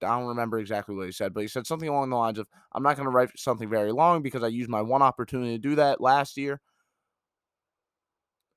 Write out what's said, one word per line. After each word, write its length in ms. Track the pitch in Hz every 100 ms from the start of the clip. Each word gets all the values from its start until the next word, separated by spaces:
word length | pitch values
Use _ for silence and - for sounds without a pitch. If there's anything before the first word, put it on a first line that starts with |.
I 160 | 95 120
don't 80 | 123
remember 320 | 120 117 110
exactly 380 | 104 107 104 98
what 100 | 92
he 60 |
said, 200 | 92 98
but 100 | 98
he 60 | 107
said 180 | 131 113
something 220 | 160 160
along 220 | 143 135
the 60 | 123
lines 220 | 113 107
of, 100 | 104 _ _
"I'm 100 | -
not 140 | 139 139
gonna 120 | 135
write 220 | 127 127 -
something 320 | - 113 110
very 220 | 110 104
long 280 | 120 165 170
because 220 | 139 127
I 60 | 117
used 200 | 117 120
my 140 | 113
one 180 | 107 135
opportunity 520 | 135 123 117 131 123
to 60 | 117
do 180 | 139 147
that 240 | 143 131
last 360 | 127 139 139 -
year." 240 | 139 139 _ _ _ _ _ _ _ _ _ _ _ _ _ _ _ _ _ _ _